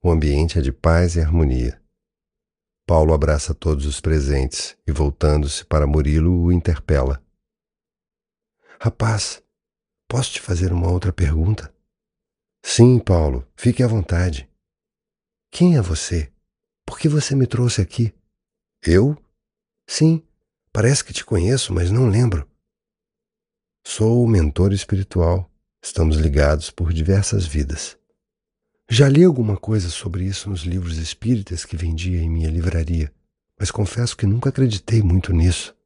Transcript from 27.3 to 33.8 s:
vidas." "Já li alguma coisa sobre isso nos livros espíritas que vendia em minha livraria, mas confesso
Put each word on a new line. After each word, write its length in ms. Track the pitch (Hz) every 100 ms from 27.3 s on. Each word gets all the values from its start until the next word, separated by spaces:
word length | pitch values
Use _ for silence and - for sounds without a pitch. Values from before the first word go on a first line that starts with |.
| 104 82
vidas." 500 | 73 69 73 - - _ _ _ _ _ _ _ _ _
"Já 180 | 110 139
li 140 | 139
alguma 340 | 185 131 107 98
coisa 320 | - 110 87
sobre 360 | - 98 90
isso 240 | 92 98 104
nos 120 | 92
livros 340 | 85 92 87 80
espíritas 680 | 80 - 110 120 98 87
que 120 | - 80
vendia 440 | 85 80 90 87
em 80 | 82
minha 220 | 82 80
livraria, 640 | 82 85 85 80 85 76 _ _ _ _ _
mas 120 | 95
confesso 460 | -